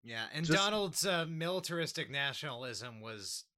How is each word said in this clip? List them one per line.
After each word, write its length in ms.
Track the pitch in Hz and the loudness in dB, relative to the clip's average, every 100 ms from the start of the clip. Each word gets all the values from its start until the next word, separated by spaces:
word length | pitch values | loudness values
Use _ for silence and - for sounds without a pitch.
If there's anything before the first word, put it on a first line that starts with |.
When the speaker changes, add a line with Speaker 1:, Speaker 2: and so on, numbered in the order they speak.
Speaker 1:
Yeah, 220 | 117 113 113 | -6 -6 -4
and 120 | 147 160 | -2 4
Speaker 2:
Just 120 | 180 | 6
Speaker 1:
Donald's, 480 | 202 214 196 - 196 | 6 4 2 2 2
uh, 200 | 175 165 | 2 2
militaristic 840 | 165 165 185 175 170 160 - 143 | -2 0 0 0 -2 -2 -2 -2
nationalism 920 | 139 139 131 151 123 127 107 120 110 | 0 0 0 -6 -6 -6 -6 -8 -10
was 420 | 113 110 92 - - | -10 -8 -8 -8 -10